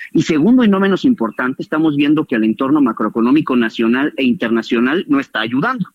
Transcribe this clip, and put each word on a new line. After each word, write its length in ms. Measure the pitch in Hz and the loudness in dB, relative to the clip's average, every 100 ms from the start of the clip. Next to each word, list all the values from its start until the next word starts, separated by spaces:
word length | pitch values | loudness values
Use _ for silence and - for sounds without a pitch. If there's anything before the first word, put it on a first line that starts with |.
| - | -4
Y 100 | 165 | -2
segundo, 400 | 156 156 180 254 | 0 2 4 4
y 60 | 226 | 4
no 100 | 190 | 2
menos 260 | 196 185 | 2 0
importante, 580 | 139 117 113 - 127 127 | 0 0 -2 -4 -6 -6
estamos 340 | 165 156 160 143 | -6 -2 0 2
viendo 300 | 147 151 151 | 2 0 0
que 100 | 120 | 0
el 80 | |
entorno 360 | 110 107 135 151 | 0 0 0 2
macroeconómico 760 | 131 113 107 117 117 151 147 127 | 2 0 -2 0 2 2 2 0
nacional 560 | 113 - 113 123 147 - | 0 0 0 0 -2 -2
e 80 | |
internacional 800 | 131 101 117 113 107 117 127 165 170 | -2 -2 0 -2 0 0 0 0 0
no 100 | 139 | -2
está 220 | 131 110 | -2 -6
ayudando. 460 | 113 127 220 254 - | -4 -2 -2 -4 -8